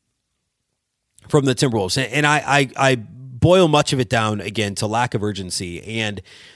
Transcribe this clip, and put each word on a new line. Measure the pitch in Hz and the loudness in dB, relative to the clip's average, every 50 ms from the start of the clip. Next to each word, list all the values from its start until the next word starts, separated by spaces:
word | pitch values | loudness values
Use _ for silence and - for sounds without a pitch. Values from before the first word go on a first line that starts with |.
| _ _ _ _ _ _ _ _ _ _ _ _ _ _ _ _ _ _ _ _ _ _ _ _ _ - | _ _ _ _ _ _ _ _ _ _ _ _ _ _ _ _ _ _ _ _ _ _ _ _ _ 0
from | - 151 135 | 0 2 2
the | 139 127 | 2 2
Timberwolves. | - 151 135 113 113 95 92 - 139 | 2 0 0 0 0 -2 -2 -2 -4
And, | 131 107 | -4 -2
and | 117 147 151 | 0 0 2
I, | 147 151 147 139 | 2 2 2 0
I, | 143 139 143 139 123 - - | 2 2 2 2 0 0 0
I | 135 135 131 | 2 2 2
boil | 120 104 107 - 123 131 131 127 120 - 160 180 190 185 160 | 0 -2 -12 -18 -20 -18 -16 -4 0 4 4 6 6 6 6
much | 151 147 151 - | 4 2 2 2
of | 156 131 | 0 -2
it | 123 - | -2 0
down, | 123 117 110 107 107 104 | 0 0 0 0 -2 -4
again, | 90 107 101 110 107 101 101 | -6 -6 -4 -4 -4 -4 -4
to | - 113 | -4 -4
lack | 104 107 117 123 120 | -2 -2 -2 -2 -2
of | - 113 | -2 -4
urgency. | 101 104 101 95 95 90 - - 98 87 87 80 | -4 -4 -6 -6 -10 -8 -8 -8 -8 -8 -10 -12
And | - 95 110 113 110 104 101 95 - - - - - - - | -12 -8 -6 -4 -4 -4 -6 -10 -14 -18 -20 -20 -20 -20 -16